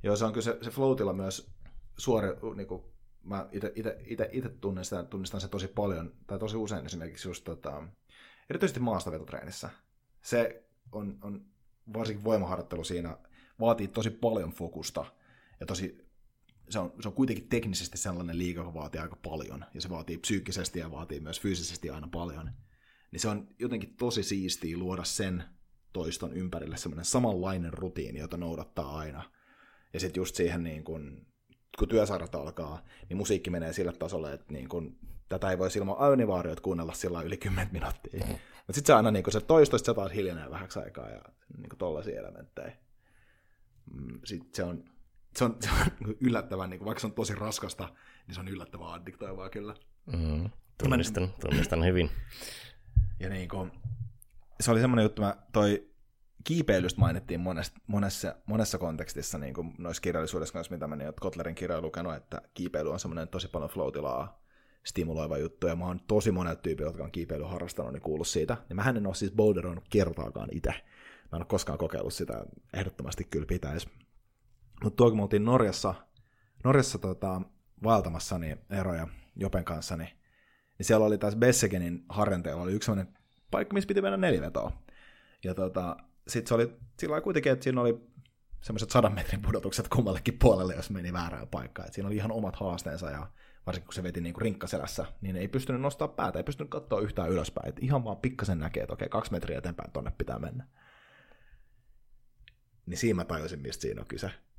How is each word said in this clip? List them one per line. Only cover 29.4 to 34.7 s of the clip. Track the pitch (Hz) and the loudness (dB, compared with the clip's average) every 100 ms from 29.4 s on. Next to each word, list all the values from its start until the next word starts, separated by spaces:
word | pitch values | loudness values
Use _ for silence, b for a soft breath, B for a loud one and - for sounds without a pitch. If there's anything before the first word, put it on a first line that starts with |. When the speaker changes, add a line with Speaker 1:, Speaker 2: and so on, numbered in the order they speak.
| b b b b b | b b b b b
Speaker 1:
Ja | 80 | -6
sit | 90 90 | -4 -2
just | 92 - | -4 2
siihen, | 85 85 | 2 2
niin | 85 78 | -4 -6
kun, | 78 80 73 - - _ _ _ _ - | -8 -8 -10 -14 -20 _ _ _ _ -2
kun | 95 | 4
työsarjat | 110 104 95 80 78 | 4 4 0 -4 -6
alkaa, | 73 78 78 78 B B B | -6 -6 -8 -8 B B B
niin | 92 | -4
musiikki | 101 98 - | 2 0 2
menee | 87 80 | -2 -2
sille | 87 87 | -2 -2
tasolle, | 85 82 87 76 | -2 -4 -4 -4
että | 71 - | -8 -10
niin | 76 | -10
kun, | 64 | -6